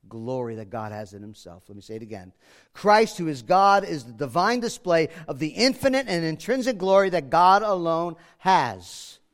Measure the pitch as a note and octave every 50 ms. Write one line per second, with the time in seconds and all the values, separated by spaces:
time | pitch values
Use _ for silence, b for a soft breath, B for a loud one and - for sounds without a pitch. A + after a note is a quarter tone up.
0 | _ G2 A2 A2+ A2+ A#2+ C3 C3 B2 A#2 A2+ A2+ A2 G2 G#2 A2+ A2 G#2+ G#2+ G#2+
1 | G#2+ G2+ G2+ G2+ G#2 G#2+ G#2+ - - F2+ E2+ F2 _ _ G#2 G2+ F#2+ - A2 A2
2 | A#2 G#2+ G#2+ G2 F2+ F#2 _ b b b b b b b b - - G3+ G#3 G#3+
3 | A3+ A3 - - F3 D#3+ D3+ B2+ A#2 G#2 F3 F#3+ G3 G3+ G3 G3+ G3 F3 E3+ D3+
4 | A#2 A#2 A#2+ A2 C#3+ C3+ A2+ E3+ F3+ G#3+ A#3+ B3 A#3 A3+ - - - F3+ E3+ E3
5 | D#3+ - B F3+ D#3+ B D3+ C3 D#3+ D#3 C3 F#3+ A3 C4+ B3+ - - C#4 C4 C4+
6 | C4+ A3+ F#3+ E3+ E3 D#3+ D#3 D#3 - - B3 C4+ A#3+ B3+ B3+ F#3 F#3 F#3+ F#3+ G3
7 | G3 F#3+ F3 F3 C#3+ C3 B2 D#3+ F3+ F#3 F#3+ G3+ G#3+ G#3+ G3 F3+ E3+ E3 E3 E3
8 | E3+ F3 E3 b b b b b - F#3 F#3+ E3+ C#3 A#2+ G2+ F#2 E2+ - - -
9 | - - - _ _ _